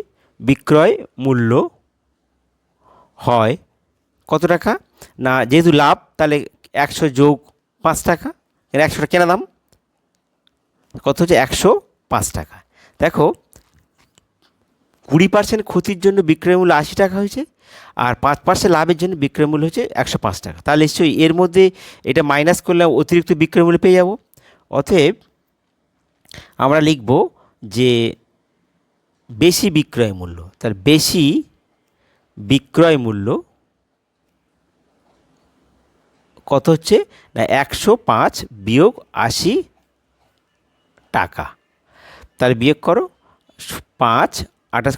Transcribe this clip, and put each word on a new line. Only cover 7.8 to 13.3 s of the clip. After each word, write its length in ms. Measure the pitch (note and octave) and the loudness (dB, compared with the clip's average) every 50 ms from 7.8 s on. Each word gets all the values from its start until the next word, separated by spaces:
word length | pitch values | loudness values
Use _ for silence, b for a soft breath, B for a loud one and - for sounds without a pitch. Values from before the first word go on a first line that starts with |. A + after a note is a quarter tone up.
| - | -4
পাঁচ 140 | D#3+ D#3 - - - | -2 -2 -2 -2 -2
টাকা, 200 | E3+ E3+ - D4 - _ _ _ _ _ _ _ - | -4 -2 -4 -12 -14 _ _ _ _ _ _ _ -2
এর 60 | C#3 D#3 | -2 -2
একশো 140 | D3 - - | -2 -2 -4
টাকা 100 | D3+ - - | -6 -2 0
কেনা 140 | F3 F3 E3+ | 0 2 2
দাম 100 | F3+ A3 F#4+ - _ _ _ _ _ _ _ _ _ _ _ _ _ _ _ _ _ _ _ _ _ _ _ _ _ _ _ _ - - - | 0 -2 -4 -10 _ _ _ _ _ _ _ _ _ _ _ _ _ _ _ _ _ _ _ _ _ _ _ _ _ _ _ _ -14 -6 -4
কত 100 | C#3 C#3 - | -4 -2 0
হচ্ছে? 160 | E3+ E3+ F3 A#2+ C3 | 0 2 2 2 2
একশো 260 | B2+ - - - F#3+ B3+ G4+ - _ _ _ _ - | 0 -2 0 2 2 2 2 -2 _ _ _ _ -4
পাঁচ 140 | B2+ A2 G2+ - - | -4 -4 -4 -4 -8
টাকা। 200 | - - _ - - _ _ b b b b b b | -10 -12 _ -18 -20 _ _ b b b b b b
দেখো, 260 | C#3+ E3+ - - D3 E3 | -4 -2 0 0 0 0